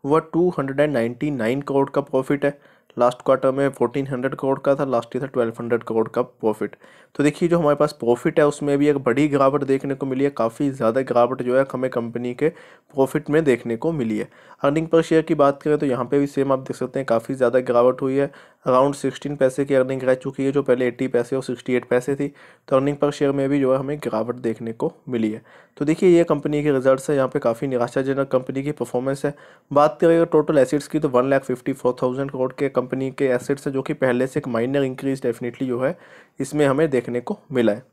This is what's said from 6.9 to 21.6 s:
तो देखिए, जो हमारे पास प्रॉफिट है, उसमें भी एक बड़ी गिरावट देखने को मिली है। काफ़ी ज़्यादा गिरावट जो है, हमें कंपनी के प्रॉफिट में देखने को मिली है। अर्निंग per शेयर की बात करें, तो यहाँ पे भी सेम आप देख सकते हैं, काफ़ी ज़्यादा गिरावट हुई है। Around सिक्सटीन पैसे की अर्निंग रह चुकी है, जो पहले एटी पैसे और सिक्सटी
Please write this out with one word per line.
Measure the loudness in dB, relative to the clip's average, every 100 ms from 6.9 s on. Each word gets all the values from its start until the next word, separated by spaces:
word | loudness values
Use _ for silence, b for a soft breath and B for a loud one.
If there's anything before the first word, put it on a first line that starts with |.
| b b
तो | -2
देखिए, | -2 0 0
जो | 2
हमारे | 2 2
पास | 0
प्रॉफिट | 0 0 2 2 2
है, | 2
उसमें | 2 -2 2
भी | 2
एक | 2
बड़ी | 0 2 2
गिरावट | 4 2 2
देखने | 0 -2 -2
को | -6 -4
मिली | 0
है। | -2
काफ़ी | 0 -4 0 -4
ज़्यादा | 0 0 0
गिरावट | 2 4 4 0
जो | 0 2
है, | 0
हमें | -2 -4
कंपनी | -4 -6 -6 -8
के | -2 -2 -2 B B _
प्रॉफिट | 0 0 0 0
में | 2
देखने | 4 2 0 -4
को | -2
मिली | -2 -2 -2
है। | -6 B B B
अर्निंग | 0 0 2
per | 2
शेयर | 4 2
की | 2
बात | 2 2 2
करें, | 0 0
तो | 0
यहाँ | -2
पे | 0 0
भी | 0
सेम | -2 0
आप | 0
देख | -2 -6
सकते | -6 -6
हैं, | 0
काफ़ी | 0 0
ज़्यादा | 0 2 2
गिरावट | 2 4 4 2
हुई | -2 -2
है। | -2 B B B 0
Around | 4 2
सिक्सटीन | 0 -6 -6 -10 0
पैसे | 0 0
की | 0
अर्निंग | 2 2 0
रह | 0
चुकी | 0 -2 -4
है, | 0
जो | 0
पहले | 0 2 0
एटी | 0 -2
पैसे | 0 -2 -4
और |
सिक्सटी | -6 -8